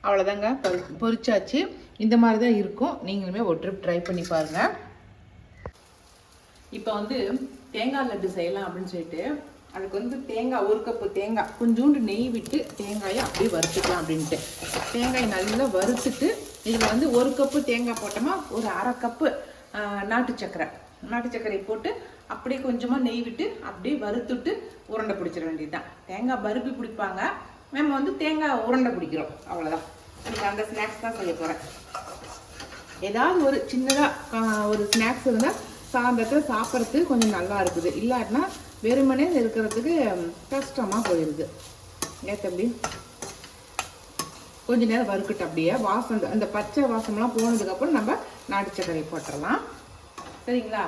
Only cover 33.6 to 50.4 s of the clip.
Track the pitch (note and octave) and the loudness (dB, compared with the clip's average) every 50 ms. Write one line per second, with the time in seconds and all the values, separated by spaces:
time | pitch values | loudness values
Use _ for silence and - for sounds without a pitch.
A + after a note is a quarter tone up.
33.6 | - - B3+ B3+ C4 C4+ C4+ C#4+ D4 C4+ - - - - - A3+ A3+ A3 G#3+ G#3+ | 0 0 0 2 4 6 6 6 6 4 2 -2 -8 -4 -2 0 2 2 2 2
34.6 | G#3 G#3 G#3+ G#3 G#3 G3+ - A3+ A3+ A#3 B3+ - - C4+ A3+ G#3+ B3 E4 G#4 - | 2 2 2 2 2 4 4 4 4 4 2 2 2 2 4 4 4 2 0 -2
35.6 | - - - - - - - B3 A#3+ B3 B3 A3+ A3+ A3+ C#4 D4+ D4 - A#3 G#3+ | -10 -14 -16 -16 -12 -2 0 2 4 4 4 4 2 4 4 2 4 2 0 0
36.6 | A3 - - B3 A3+ - - D4 F4 - C#4 A#3 A3 G#3+ G3+ F3 F3+ F#3+ G#3 G3 | 0 0 0 0 0 2 4 2 4 4 6 6 6 4 4 2 0 0 0 2
37.6 | F#3 F3+ - E3 E3 F3 - - G#3+ A#3+ B3+ A#3+ G#3+ F#3+ A3 C#4 F4+ G4 - - | 2 2 0 0 -2 0 -2 0 0 0 0 0 0 0 2 0 0 0 -4 -10
38.6 | - - - - - A3 B3 C#4 C4+ C4+ C4 C4 D4+ F4+ F4 C4 A3+ A3 A3 A3+ | -14 -16 -12 -2 2 4 4 6 6 6 6 4 4 4 4 4 2 2 2 0
39.6 | G#3+ G#3+ G#3+ A3+ A#3+ D#4 E4+ D#4 B3+ G#3+ F#3 F3 E3+ E3+ - - - - C4+ C#4 | 0 0 0 0 0 2 2 2 2 2 0 -2 -4 -6 -8 -12 -10 -4 -4 -4
40.6 | - - - C4+ A3+ G3 G3 - - - F3 E3 D#3 D3+ D3 D3+ D#3 - - - | -4 -4 -4 -4 -2 0 0 0 2 2 2 2 2 0 -2 -4 -6 -8 -8 -16
41.6 | - - - - - - - - - - - - - - G#3 G3+ - F#3+ F3+ F3+ | -18 -18 -18 -20 -20 -20 -12 -12 -10 -10 -10 -10 -6 -6 -6 -4 -4 -4 -2 0
42.6 | G#3+ A#3+ A#3 - - - - - - - - - - - - - - - - - | 0 0 0 -2 -8 -8 -8 -10 -14 -18 -14 -14 -12 -12 -12 -16 -18 -20 -20 -20
43.6 | - - - - - - - - - - - - - - - - - - - - | -20 -10 -8 -8 -8 -8 -14 -20 -20 -14 -10 -10 -10 -10 -14 -18 -20 -20 -20 -10
44.6 | - - A#3+ A#3 A#3 A3 A3 B3 B3 G3 G3 G3 - - G#3+ - F3+ D#3 D#3+ D#3+ | 0 2 4 4 4 4 4 2 2 0 0 -2 0 -2 -4 -4 -4 -2 0 2
45.6 | D#3+ E3+ G#3+ B3 A3 G3 G3+ A#3 A#3+ - A3+ G#3 - F#3+ G#3+ A3 G#3 G#3 - G#3 | 2 2 2 2 2 2 2 0 0 0 0 0 0 2 2 0 0 2 0 -4
46.6 | G3+ - - D4 C#4 A#3+ A3+ A3 A3 - G#3 G#3 A#3 B3 - A3+ A3+ A#3 A#3 A3 | -4 0 2 2 2 4 2 0 0 -2 0 0 0 2 2 2 4 4 4 2
47.6 | G3 F#3 F#3 - C4+ E4+ D#4 A#3 G#3 A3+ E4 - - - - - - - G3+ G3 | 2 -2 0 0 2 2 4 2 4 2 0 -2 -4 -10 -14 -16 -8 -2 -2 -2
48.6 | G3 F#3 - - F3+ E3+ E3 D#3 D3 - E3+ D#3 - - C#3+ C#3+ D3+ G3 C4+ A4 | -2 -2 -4 -4 -2 -2 -2 -2 -4 -4 -6 -8 -8 -6 -8 -4 0 0 0 0
49.6 | - - - - - - - - - - - - - - - - | -2 -8 -14 -16 -18 -20 -20 -20 -20 -20 -18 -16 -16 -16 -16 -10